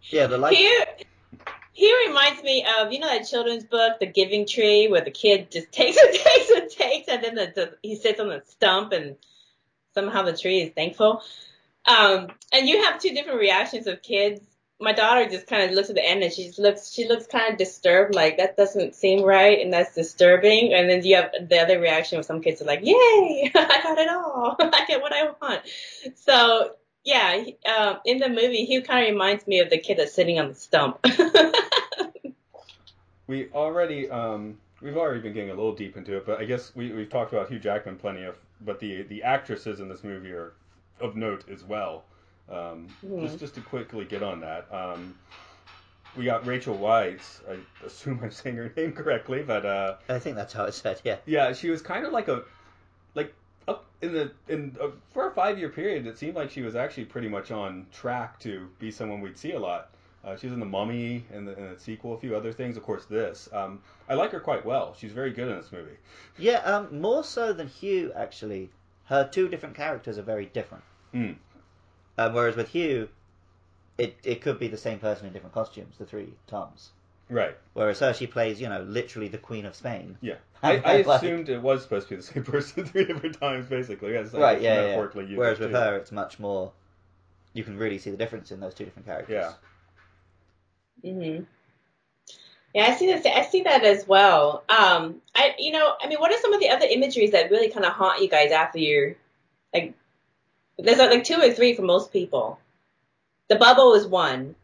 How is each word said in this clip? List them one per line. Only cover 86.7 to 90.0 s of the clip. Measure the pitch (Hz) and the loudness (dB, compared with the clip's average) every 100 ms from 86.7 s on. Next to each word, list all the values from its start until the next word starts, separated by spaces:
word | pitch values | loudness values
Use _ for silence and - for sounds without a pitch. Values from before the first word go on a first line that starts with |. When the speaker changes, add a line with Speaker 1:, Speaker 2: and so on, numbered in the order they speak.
| _ _ _ _ _ _ _ _ | _ _ _ _ _ _ _ _
Speaker 1:
You | 113 | -16
can | 107 101 | -14 -8
really | 110 98 | -8 -8
see | - | -12
the | 98 | -10
difference | - 110 90 | -10 -10 -18
in | 95 | -16
those | 95 | -16
two | - | -14
different | 98 95 101 | -18 -18 -14
characters. | 80 - | -14 -8
Speaker 3:
Yeah. | 107 85 - _ _ _ _ | -8 -8 -12 _ _ _ _